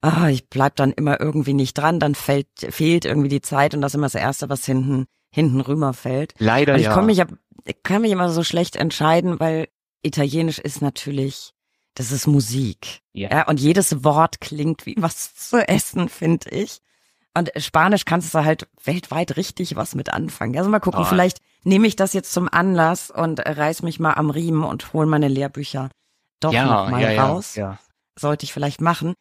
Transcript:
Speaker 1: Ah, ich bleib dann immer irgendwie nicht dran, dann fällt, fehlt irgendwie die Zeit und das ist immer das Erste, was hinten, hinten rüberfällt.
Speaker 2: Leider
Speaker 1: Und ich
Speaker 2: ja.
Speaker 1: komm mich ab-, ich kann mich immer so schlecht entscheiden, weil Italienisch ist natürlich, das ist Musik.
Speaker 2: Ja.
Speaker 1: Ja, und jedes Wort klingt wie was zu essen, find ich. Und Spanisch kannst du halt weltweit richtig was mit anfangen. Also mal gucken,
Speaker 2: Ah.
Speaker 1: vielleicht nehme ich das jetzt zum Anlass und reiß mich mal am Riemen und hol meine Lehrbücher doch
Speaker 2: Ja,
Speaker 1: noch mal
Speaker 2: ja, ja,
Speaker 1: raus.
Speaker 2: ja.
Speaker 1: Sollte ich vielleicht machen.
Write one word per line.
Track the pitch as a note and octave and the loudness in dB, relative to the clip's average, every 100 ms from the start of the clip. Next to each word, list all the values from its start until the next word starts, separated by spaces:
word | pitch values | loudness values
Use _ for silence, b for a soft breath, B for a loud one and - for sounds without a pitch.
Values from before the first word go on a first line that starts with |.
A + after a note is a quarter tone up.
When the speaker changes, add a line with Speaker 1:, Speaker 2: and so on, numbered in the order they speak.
Speaker 1:
Ah, | D#3 D#3+ E3+ | 2 2 2
ich | C3 _ | 2 _
bleib | C3 C#3 - | 0 0 2
dann | C#3 | 0
immer | - D3 C#3 | 2 0 0
irgendwie | D3+ D3+ C#3 | 0 -2 0
nicht | C#3 C3 - | 0 0 0
dran, | D3+ D#3+ | 0 2
dann | D3+ | 0
fällt, | C#3+ - C#3+ C#3+ - - | -2 0 -2 -2 -10 -12
fehlt | - D#3 E3+ - | -2 2 2 2
irgendwie | D3 C#3 | 0 2
die | C#3 | 0
Zeit | - C#3 D3 | -2 0 2
und | D3 | 2
das | C#3 | -2
ist | C#3+ | -2
immer | C#3+ | -2
das | G2 | 0
Erste, | G#2 C#3 C#3+ | -2 -4 -6
was | C#3 - | -6 -2
hinten, | C3 C3 C3 C3 _ _ | 0 0 -2 -4 _ _
hinten | - D#3 B2+ | 2 2 2
rüberfällt. | C3+ D3 C#3+ C3 A#2+ C3 D#3 - | 0 0 0 -2 -4 -4 -4 -2
Speaker 2:
Leider | A2 A#2+ D3 | 2 4 4
Speaker 1:
Und | C3+ | 4
ich | A2 | 4
Speaker 2:
ja. | |
Speaker 1:
komm | A2 G#3+ | 4 4
mich | F#3+ | 4
ab-, | F3 - _ - | 2 -4 _ -20
ich | - - | -14 -12
kann | - G3 | -2 0
mich | A3+ | 2
immer | F#3+ F3+ | 2 2
so | E3 | 0
schlecht | E3 E3+ F3+ - | 0 0 -2 -2
entscheiden, | E3 - D#3 E3 F3+ E3 | -4 0 4 4 2 -2
weil | E3 D#3+ D#3+ _ _ _ | -2 -2 -6 _ _ _
Italienisch | D#3 D3 C#3+ D3+ E3 D3+ | -4 0 0 0 -2 -4
ist | - C#3+ | -10 -4
natürlich, | D3 - - C#3+ C3+ - - _ _ _ _ - | -4 -4 -6 -4 -4 -6 -18 _ _ _ _ -10
das | A#2 | -6
ist | C3+ - | -2 2
Musik. | C#3+ A2 B2 B2 F#2+ - - _ | 2 2 -2 -4 -4 -12 -16 _
Speaker 2:
Ja. | - G2 | -10 -2
Speaker 1:
Ja, | D3+ - | 0 0
und | D3+ | 2
jedes | C#3+ F3+ F#3+ D3+ | 2 2 2 2
Wort | C#3+ D3 E3 - | 2 4 2 0
klingt | - D3+ D3+ D#3+ - | -12 -4 -4 -4 -6
wie | - | -4
was | E3 - - - | -4 -4 -14 -14
zu | - A#3+ G#3+ | 0 0 2
essen, | F3+ - - F3 | 0 0 -4 -4
find | - E3 E3+ - | -2 0 0 -2
ich. | - G#3 - _ _ _ _ _ - | -6 -6 -8 _ _ _ _ _ -4
Und | - - | -4 -6
Spanisch | - D#3+ F3 G3+ | -2 2 4 2
kannst | - F3 - | 2 -2 0
du | E3 | 0
halt | D3+ D#3 - _ | 2 0 -4 _
weltweit | - E3+ - D3+ F3 D#3 | -6 -6 -4 -6 -4 -4
richtig | F#3+ - F#3 - | -6 -6 -6 -6
was | - - | -6 -6
mit | - | -6
anfangen. | - D#3 - A2+ C3+ | -6 -6 -6 -6 -2
Also | F#3+ | 0
mal | G#3+ | 2
gucken, | F#3+ F#3+ | 0 0
Speaker 2:
Ah. | F3+ | 2
Speaker 1:
vielleicht | F#3 F#3 - _ _ | 4 2 0 _ _
nehme | F3+ F#3+ A3 | 2 6 6
ich | - | 4
das | F#3+ | 0
jetzt | G3 - | 0 -4
zum | - F3+ | -4 0
Anlass | - F#3 F3+ D#3+ F3+ - | 2 2 4 2 2 -6
und | - E3 D3 | -2 -2 -2
reiß | - D3+ D3+ D#3+ | -4 -2 -2 -2
mich | E3+ D#3 | -6 -2
mal | E3 - | 0 2
am | D3+ | 0
Riemen | D3 E3+ D#3+ | -2 0 0
und | D#3 - - | -2 -6 -6
hol | D#3+ D#3 | 0 2
meine | D3+ C#3+ | 2 2
Lehrbücher | C3+ C#3 C#3+ C#3+ C#3 C3 _ _ _ _ _ | 0 -4 -8 -10 -8 -8 _ _ _ _ _
doch | D#3+ | -2
Speaker 2:
Ja, | A#2 C3 | 0 2
Speaker 1:
noch | A2 F#2+ | 2 2
mal | - | 0
Speaker 2:
ja, | A#2 | 2
ja, | G#2+ C3+ | 2 2
Speaker 1:
raus. | E3 G#3 G#2+ | 0 -6 -8
Speaker 2:
ja. | G2 F#2+ _ _ _ - | -8 -8 _ _ _ -6
Speaker 1:
Sollte | D3 D3 | -4 -4
ich | C#3+ | -6
vielleicht | - C#3+ - | -6 -6 -2
machen. | C#3 E3+ D#3 F3+ | -2 -2 -4 -8